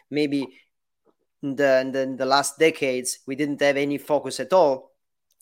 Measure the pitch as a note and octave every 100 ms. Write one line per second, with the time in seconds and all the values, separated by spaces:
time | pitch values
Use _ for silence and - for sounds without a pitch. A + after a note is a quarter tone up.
0 | - C#3+ D3+ C#3 B2+ - _ _ _ _
1 | _ _ _ _ C#3+ C3+ C#3 C3 C3 C3
2 | C3+ B2+ C3 C#3 C#3 - D#3+ - C3+ B2+
3 | B2+ - - C3+ D3 C#3 C#3+ C#3 C#3+ C#3+
4 | - D3 C3 B2 C3 F#3 D#3 C3 - _
5 | _ _ _ _